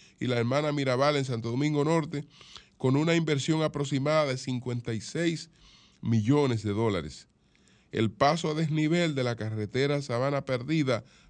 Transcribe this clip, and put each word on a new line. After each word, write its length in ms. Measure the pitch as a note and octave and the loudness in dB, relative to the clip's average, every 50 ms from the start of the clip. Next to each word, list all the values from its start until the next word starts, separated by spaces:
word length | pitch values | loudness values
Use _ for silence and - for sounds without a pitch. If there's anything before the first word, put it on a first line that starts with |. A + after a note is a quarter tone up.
| - - _ _ | -20 -20 _ _
y 80 | A#2 A#2+ | -4 -2
la 100 | B2 A#2+ | 0 0
Hermana 340 | A#2 A#2+ B2+ C#3+ D3+ D3+ | 0 2 0 0 0 0
Mirabal 460 | D3 D3 C#3 C3 B2+ B2 C#3 D3 D3+ C#3+ | 0 0 0 0 2 4 4 4 4 2
en 80 | C3+ | 0
Santo 240 | B2+ B2+ A2+ G#2+ A#2 | -2 -4 -4 -4 -4
Domingo 340 | A#2 C3 C#3+ D3+ D3+ D3 C#3+ | -2 0 0 2 2 2 2
Norte, 420 | D3 E3 E3 D3+ D#3 E3+ C#3+ - - _ - - - - - - _ _ _ | 2 2 2 0 -2 -6 -8 -10 -10 _ -20 -20 -20 -20 -20 -20 _ _ _
con 180 | - B2+ C3 | 0 2 4
una 200 | C#3+ D#3 E3 E3 | 4 4 4 4
inversión 480 | E3+ E3 D#3 D3+ C3+ C3+ - D#3+ D#3+ D#3 | 4 2 2 0 0 0 0 0 2 0
aproximada 640 | D3+ D3+ C#3+ C#3+ C3+ C#3+ C3+ C3+ D3 D#3 D#3 D3+ C#3 | 0 0 -2 -4 -2 -2 0 0 2 2 2 2 2
de 100 | C3 C3 | -2 -4
cincuenta 560 | - - B2+ B2 A#2+ B2 A#2+ B2 A#2+ - A#2 | -4 -4 -6 -4 -4 -4 -6 -4 -4 -4 -6
y 80 | A2 | -6
seis 480 | - - - D#3 E3+ E3+ E3+ D3+ - - _ _ - - - - _ _ _ _ | -6 -8 -6 -2 -2 -2 -2 -2 -8 -14 _ _ -20 -20 -20 -20 _ _ _ _
millones 640 | - A2+ A#2 A2+ G#2 A2 C#3+ D3 C#3+ C3 A#2+ A2 G2+ | -2 2 2 2 4 4 4 4 4 2 0 0 -2
de 80 | G#2+ | -2
dólares. 560 | G2+ G#2 A#2 A2+ G2+ F2+ D2 D2+ - - - _ _ _ _ _ _ _ _ _ _ _ _ _ | -2 0 0 0 0 -2 -4 -6 -10 -14 -20 _ _ _ _ _ _ _ _ _ _ _ _ _
El 200 | - G#2+ A2+ A2 | -2 0 0 0
paso 400 | - - C#3 C#3+ D#3+ E3+ - D#3 | 0 2 2 2 2 2 -2 -2
a 20 | D3+ | -2
desnivel 600 | D#3 E3 D3+ D3+ D#3 D#3 D3+ E3 E3+ F3 E3 D3 | -2 -2 0 0 0 0 2 2 2 2 0 0
de 80 | C3 B2+ | -2 -2
la 120 | A#2+ A#2+ | -4 -4
carretera 680 | A2+ G#2+ G#2+ A2 A2 G#2+ G2 - B2+ C#3 C#3+ D3 C#3+ C#3 | -4 -6 -6 -4 -6 -6 -4 -2 -2 0 0 0 -2 -4
Sabana 420 | - A#2+ A#2 B2+ C#3 C#3+ C#3 C#3 | -4 -4 -2 -2 -2 -2 -4 -2
Perdida, 580 | - C3 A#2+ B2 C#3 D#3+ E3 D3 C3 B2 G#2+ - - - - - - | -4 -4 -4 -2 -2 0 0 2 0 0 -2 -4 -10 -20 -20 -20 -14